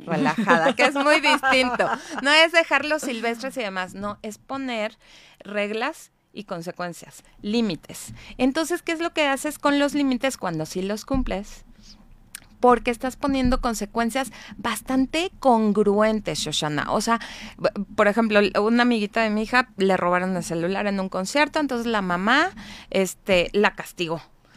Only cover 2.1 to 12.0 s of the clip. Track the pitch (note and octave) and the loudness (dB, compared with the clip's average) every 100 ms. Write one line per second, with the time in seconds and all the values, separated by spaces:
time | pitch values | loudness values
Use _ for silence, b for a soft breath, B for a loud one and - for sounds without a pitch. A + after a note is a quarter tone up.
2.1 | C4 C4+ D#4 E4 E4 E4 C#4+ D4+ D4+ C#4 | -2 4 6 6 4 2 0 0 -2 -2
3.1 | A3+ A#3 A#3 C4 C4 G#3 F#3+ F#3 G3 G3+ | -4 -4 -4 -6 -6 -6 -6 -6 -8 -8
4.1 | G#3 G#3+ G#3 - C4+ C4 A#3 G#3+ - B | -8 -12 -14 -10 -8 -6 -4 -6 -8 B
5.1 | B B B G3 G3+ G#3 A3 C4 D#4+ - | B B B -8 -4 -2 -2 -4 -6 -18
6.1 | _ _ - G3+ F3 E3+ - F3 E3 - | _ _ -16 -10 -8 -8 -8 -10 -10 -18
7.1 | - b b G#3 A#3 A3 D#3+ - - - | -20 b b -2 0 0 -2 -10 -16 -14
8.1 | B B B B3+ D#4+ D#4 F4 - D#4+ E4+ | B B B 0 0 -2 -4 -4 -4 -2
9.1 | E4 C#4+ C4+ D4+ - C#4+ C#4+ C#4+ C#4+ C4+ | 0 0 0 -4 -2 0 2 2 2 0
10.1 | B3 C4+ - F#3 D#3+ D#3 F#3 F#3+ G#3+ - | 0 -2 -4 -6 -4 -4 -6 -4 -6 -2
11.1 | C4+ B3+ F#3+ G#3 - - B B B | -2 -2 -4 -8 -18 -20 B B B